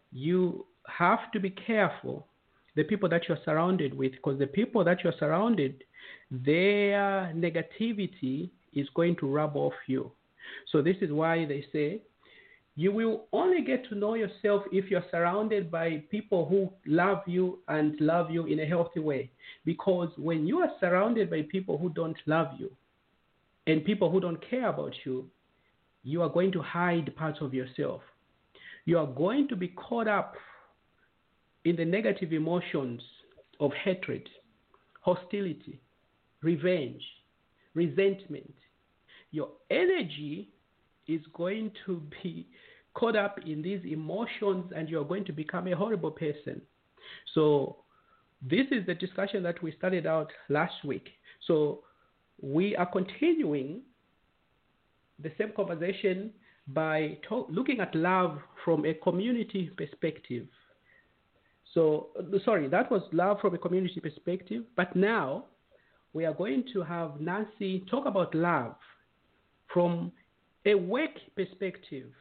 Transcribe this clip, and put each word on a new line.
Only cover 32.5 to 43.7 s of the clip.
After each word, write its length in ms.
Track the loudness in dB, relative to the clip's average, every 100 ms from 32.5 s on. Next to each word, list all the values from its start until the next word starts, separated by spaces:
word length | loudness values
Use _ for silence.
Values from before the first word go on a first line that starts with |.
| 0 -2 -4 -4 -6 -12 -20 _ _ -18 -2
of 120 | -2 0
hatred, 440 | -2 -2 -4 -8 -10 -20 _ _ _ _ _ _
hostility, 800 | 0 0 0 -4 -4 -6 -12 -20 _ _ _ _ _ _
revenge, 640 | 0 2 2 0 -2 -8 -16 -20 _ _ _ _ _ 0
resentment. 800 | 0 4 2 2 -6 -12 -14 -20 _ _ _ _ _ -20 _
Your 200 | -6 -6 -8 -2
energy 800 | 2 4 2 0 -6 -8 -8 -12 _ _ _ _ _ -6
is 140 | -6 -6
going 360 | -6 -4 -2 -6 -8 -6
to 160 | -6 -8 -10
be 260 | -10 -10 -14 -20 -20 -20 _
caught 220 | -2 0 2
up 220 | 0 -4 -8
in 160 | -6
these 220 | -4